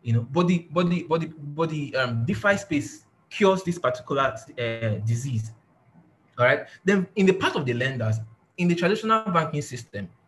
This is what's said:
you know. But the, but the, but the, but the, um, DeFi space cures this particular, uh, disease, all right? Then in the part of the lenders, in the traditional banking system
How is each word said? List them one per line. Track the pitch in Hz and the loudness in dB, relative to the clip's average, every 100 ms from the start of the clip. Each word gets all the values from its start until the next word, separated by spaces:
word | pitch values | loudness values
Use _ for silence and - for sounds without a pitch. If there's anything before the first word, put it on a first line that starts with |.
you | 120 | 2
know. | 117 113 | 0 2
But | 147 175 | 0 2
the, | 180 - | 2 0
but | 156 175 | 0 0
the, | 175 - | 0 0
but | 165 | -2
the, | 156 | -2
but | - 143 147 165 | -10 -12 -4 -4
the, | 156 139 131 | -2 -4 -2
um, | 123 117 | -2 0
DeFi | 120 202 202 202 | -2 0 2 0
space | - 294 - - _ _ _ | 0 -2 -2 -12 _ _ _
cures | - 196 190 | 2 4 4
this | 175 170 | 0 -2
particular, | 123 123 - 139 135 127 - - | -2 -2 -4 0 0 -2 -14 -6
uh, | 117 113 113 98 | -4 -2 -2 -2
disease, | 110 117 139 113 107 - _ _ _ - _ _ _ - | 0 -2 -2 -4 -6 -14 _ _ _ -20 _ _ _ 2
all | |
right? | 123 147 - - | 2 2 -2 -4
Then | 185 196 180 - | 2 2 0 2
in | 190 | 4
the | |
part | 190 320 - | 4 0 0
of | |
the | 131 | -2
lenders, | 120 131 131 110 110 - - _ - | -2 -2 -2 -2 -2 -4 -16 _ -2
in | 175 | 2
the | |
traditional | 170 180 208 220 220 220 | 2 2 0 2 0 2
banking | 170 156 147 | 0 0 -4
system | - 123 - 101 95 _ | -6 -10 -10 -10 -10 _